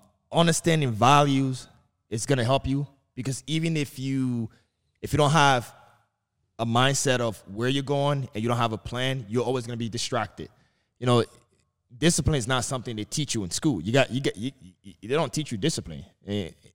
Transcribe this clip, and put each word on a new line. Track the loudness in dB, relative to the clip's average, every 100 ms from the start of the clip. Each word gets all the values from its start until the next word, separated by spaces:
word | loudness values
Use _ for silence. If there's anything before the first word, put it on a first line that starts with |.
| -10 _ _
understanding | 2 4 2 2 2 2
values | 4 6 6 6 2 0 -4 -10 _ _ _ _
is | -6 0
gonna | 0
help | 2 0 0
you, | -2 -4 _ _ -8
because | -6 -6 -4
even | -2 0 -2
if | -4 -6
you, | -4 -2 0 -2 -4 -10 _ _ _ _
if | -2
you | 2
don't | 4
have | 6 6 4 0 -12 _ _ _ _ _ _ _ -6
a | 0
mindset | 2 4 2 2 2
of | 0 -4 -10
where | -4 -2
you're | 0
going | -2 0 0 0 -4
and | -4
you | -2
don't | 0
have | 0
a | -2
plan, | -8 -4 -4 -4 -4
you're | -2
always | -2 -2 -4
gonna | -6
be | -6
distracted. | -6 -4 -4 -4 -8 -16 _ _ _ _ _
You | 2
know, | 4 2 -4 _ _ _ _ _ 0
discipline | 2 2 2 0
is | 0
not | -2
something | -2 -6 -6 -8
they |
teach | -6 -4 -2 -2
you |
in | -4
school. | -2 0 0
You | 2
got, | 2 2
you | 0
get, | -2 -4
you, | -8 -10 -18 -20
you, | -20 -16
they | -4
don't | -2 -2
teach | -4 -6
you | -4
discipline. | -2 -4 -6 -14 -16 _ -6
Eh, | -6 -6 -12 _